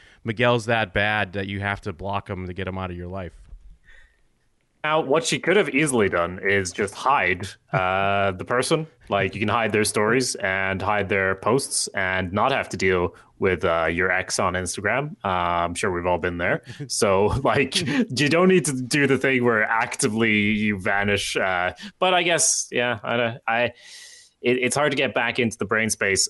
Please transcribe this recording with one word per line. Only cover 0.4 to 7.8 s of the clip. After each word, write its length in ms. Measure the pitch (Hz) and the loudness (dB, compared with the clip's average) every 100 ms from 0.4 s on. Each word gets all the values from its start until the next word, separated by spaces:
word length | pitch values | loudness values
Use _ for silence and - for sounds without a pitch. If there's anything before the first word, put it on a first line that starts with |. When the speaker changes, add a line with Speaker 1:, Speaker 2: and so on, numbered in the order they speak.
| 123 120 110 | 2 2 2
Speaker 1:
that 280 | 113 107 | 0 0
bad 380 | 104 104 107 98 | 0 0 0 -2
that 160 | 98 98 | -4 -6
you 140 | 98 | -4
have 180 | 101 101 | -4 -4
to 120 | 104 | -6
block 360 | 80 95 98 - | -8 -6 -6 -6
him 160 | 92 90 | -8 -8
to 60 | |
get 140 | 90 92 | -8 -6
him 100 | 95 | -6
out 140 | 92 | -8
of 60 | 87 | -8
your 100 | 87 | -10
life? 240 | 95 87 - - - - - - - - _ _ _ _ _ _ _ | -10 -12 -14 -20 -20 -20 -20 -20 -20 -20 _ _ _ _ _ _ _
Speaker 2:
Now, 160 | 156 156 | 0 0
what 220 | 131 151 | 2 2
she 140 | 165 147 | 2 -2
could 200 | - 202 | 2 2
have 120 | 147 | 4
easily 400 | 131 156 123 98 | 2 2 4 2
done 300 | 87 85 92 | 2 0 -2
is 280 | 98 101 90 | 0 0 0
just 240 | - 101 - | -4 -6 -2
hide, 520 | 127 139 90 90 92 - - | 2 2 2 -2 -6 -12 -4
uh, 600 | 95 | -2